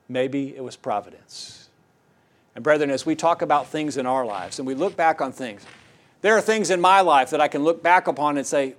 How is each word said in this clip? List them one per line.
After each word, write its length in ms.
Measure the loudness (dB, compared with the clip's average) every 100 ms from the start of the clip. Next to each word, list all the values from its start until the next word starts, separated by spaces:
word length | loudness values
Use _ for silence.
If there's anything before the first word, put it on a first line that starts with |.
| -8
"Maybe 460 | -4 -4 -4 -6 -10
it 80 |
was 120 | -14 -12
providence." 920 | -6 -6 -6 -16 _ -20 -20 -20 -20 _ _ _ _ _ _ _ _
And 100 | -6
brethren, 260 | 0 2 2
as 160 | -2 -2
we 100 | 0
talk 260 | 0 0
about 260 | 0 0 -2
things 280 | -6 -6 -4
in 100 | -2
our 200 | -2 -2
lives 340 | -6 -8 -8
and 80 | -8
we 60 |
look 240 | -4 -4 0
back 240 | 0 0
on 100 | -4
things, 300 | -6 -12 -12 -20 -20 _ _ _ _
there 140 | 2 2
are 60 |
things 280 | 2 0 0
in 120 | 2
my 180 | 6 6
life 300 | 6 4 4
that 100 | 0
I 80 | 0
can 160 | 0
look 180 | -2 0
back 260 | 2 2 2
upon 300 | -2 -2 -2
and 80 | -2
say, 300 | -2 -2